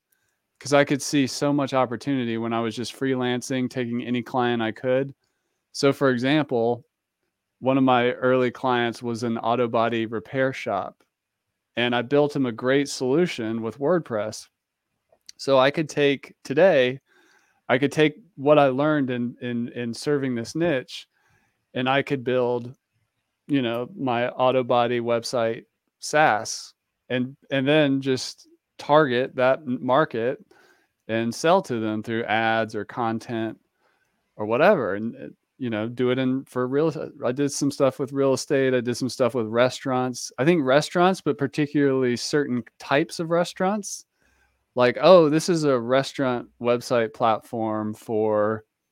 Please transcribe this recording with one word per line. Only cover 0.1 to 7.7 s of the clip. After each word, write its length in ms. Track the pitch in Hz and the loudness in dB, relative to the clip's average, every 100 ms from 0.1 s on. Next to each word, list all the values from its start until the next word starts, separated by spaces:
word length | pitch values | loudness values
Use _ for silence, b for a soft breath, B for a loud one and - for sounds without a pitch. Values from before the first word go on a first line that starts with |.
| _ _ _ _ _ | _ _ _ _ _
'cause 140 | 127 | 0
I 120 | 143 143 | 2 4
could 160 | 143 | 0
see 260 | - 147 131 | 0 0 0
so 240 | - 143 | 0 0
much 220 | 143 135 | 0 0
opportunity 640 | 131 123 117 - 135 120 113 | 0 -2 -4 -4 -4 -2 -4
when 160 | 117 | -2
I 80 | 117 | -2
was 140 | 113 110 | -4 -6
just 220 | 113 - | -10 -6
freelancing, 720 | 135 127 127 123 - 131 123 | -4 -2 -2 -4 -4 -4 -4
taking 340 | 131 120 120 | -4 -6 -6
any 200 | 123 123 | -4 -4
client 380 | 117 135 120 120 | -4 -2 0 0
I 100 | 113 | -2
could. 420 | 110 131 127 139 - _ _ _ _ _ | -4 -2 0 -2 -10 _ _ _ _ _
So 200 | - 139 | -2 0
for 180 | 135 139 | 2 2
example, 760 | 127 127 151 143 123 113 117 - _ _ _ _ _ _ _ | 2 2 0 0 0 0 -2 -8 _ _ _ _ _ _ _
one 180 | 120 | 0